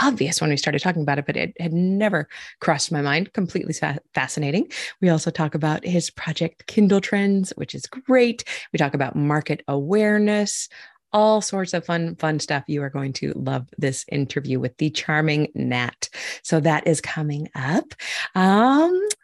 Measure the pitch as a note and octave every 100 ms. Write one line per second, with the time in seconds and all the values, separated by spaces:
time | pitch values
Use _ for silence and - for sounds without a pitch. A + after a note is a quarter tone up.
0 | C#4 A3+ C#3+ - D#3 C#3+ - D3 F3+ F3
1 | C#3+ C#3 C#3+ - E3+ - E3+ E3+ F#3 G3
2 | G#3+ E3+ D3 - - - - D3 - D3+
3 | C#3+ D#3 G3 - F3 F#3 - D#3 D3+ C#3+
4 | _ - C3 - C#3+ F3+ E4+ - - -
5 | F3+ D#3+ E3+ - D3+ D#3 D#3 D#3 - F3
6 | - - - - E3 - - - G3+ G3
7 | - G3+ G3+ G3 F#3 - D3 C#3 - C4
8 | - B3+ A#3+ A#3 - - - D#3 C#3+ C#3
9 | C3+ D3+ C#3+ D3+ D3 D3 - C#3 C#3+ G#3
10 | G#3+ G#3 G#3 G#3 G3+ - - - - _
11 | _ G#3+ G#3+ G#3+ G3+ G3 F#3 F3 E3+ E3+
12 | E3 E3+ D#3 D3+ - C#3+ - D3 C#3 C#3
13 | C3+ C3 C#3+ - C3 C3 B2+ - C#3 C3+
14 | - C#3+ C3+ C#3+ C#3 B2+ B2+ - D#3 -
15 | - D3+ D#3 D3+ D3 - B2+ B2 A#2+ -
16 | - - - - - D#3+ D#3 D3+ - D3+
17 | - E3 D3+ C#3+ D#3 - C3 G3+ - -
18 | - - - F#3+ F#3+ G3+ B3 C#4 E4+ F#4
19 | G#4 -